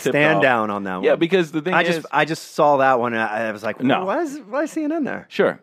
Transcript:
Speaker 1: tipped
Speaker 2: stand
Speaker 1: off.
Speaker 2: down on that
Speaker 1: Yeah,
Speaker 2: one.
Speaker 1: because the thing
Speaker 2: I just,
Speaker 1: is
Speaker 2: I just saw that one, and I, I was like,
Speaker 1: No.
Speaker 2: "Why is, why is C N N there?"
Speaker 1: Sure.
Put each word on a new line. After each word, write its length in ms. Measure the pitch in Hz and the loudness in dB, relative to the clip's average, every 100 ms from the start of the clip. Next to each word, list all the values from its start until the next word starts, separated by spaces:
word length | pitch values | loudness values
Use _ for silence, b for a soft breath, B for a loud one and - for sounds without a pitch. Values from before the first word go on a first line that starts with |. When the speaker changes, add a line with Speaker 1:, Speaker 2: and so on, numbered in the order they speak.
| 139 | 0
Speaker 1:
tipped 80 | |
Speaker 2:
stand 240 | 139 151 156 | 2 4 4
Speaker 1:
off. 40 | |
Speaker 2:
down 280 | 139 117 107 | 4 2 0
on 140 | 101 98 | -2 -4
that 180 | 92 | -2
Speaker 1:
Yeah, 80 | 147 | 0
Speaker 2:
one. 80 | - | 0
Speaker 1:
because 320 | 165 185 165 | 2 0 0
the 100 | 160 | -4
thing 140 | 156 165 | 0 0
Speaker 2:
I 80 | |
just, 160 | 175 165 | 2 -2
Speaker 1:
is 80 | 151 | -2
Speaker 2:
I 140 | 139 151 | 0 0
just 300 | 160 - - | -2 -8 0
saw 220 | 151 143 | 4 4
that 220 | 135 127 | 4 4
one, 140 | 120 | 0
and 80 | 113 | -2
I, 280 | 110 107 113 | -2 -2 -4
I 20 | |
was 100 | 104 | -4
like, 180 | 107 104 | -8 -4
Speaker 1:
No. 260 | 131 113 143 | 0 0 0
Speaker 2:
"Why 180 | 254 | -4
is, 160 | 330 294 202 | -4 -8 -8
why 140 | 254 | -6
is 80 | 311 | -4
C 120 | - | -4
N 80 | 302 | -4
N 120 | 330 | -4
there?" 240 | 277 98 - | -4 -8 -10
Speaker 1:
Sure. 300 | - 151 - | 0 0 0